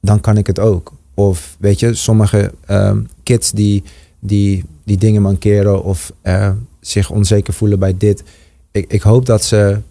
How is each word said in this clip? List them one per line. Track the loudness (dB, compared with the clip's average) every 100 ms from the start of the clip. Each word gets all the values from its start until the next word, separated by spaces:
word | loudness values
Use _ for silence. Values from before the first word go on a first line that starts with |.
dan | 2 0
kan | 2 0
ik | 0
het | 0
ook." | 0 0 -6 -20 _
Of, | -2 -2 -2 -8 -4
weet | 0 0
je, | 0
sommige, | -2 0 2 2 2 -2 -6 -4
ehm, | 0 2 0 -4 -12
kids | -2 -2 0
die, | -2 0 0 -4 -20 _ _
die, | -2 0 0 -2 -6 -16
die | -4 0
dingen | 2 2
mankeren | 2 0 2 2 2 0
of, | -2 -6 -8 -8
eh, | -2 0 0 -2 -8 _
zich | -6 -4 -2
onzeker | -2 2 0 0
voelen | -2 0 0
bij | 0 0
dit. | 0 -2 -6 _ _ _ _
Ik, | -8 -4
ik | -2
hoop | 2 2 2
dat | 0
ze | 2 2 2 -2 -8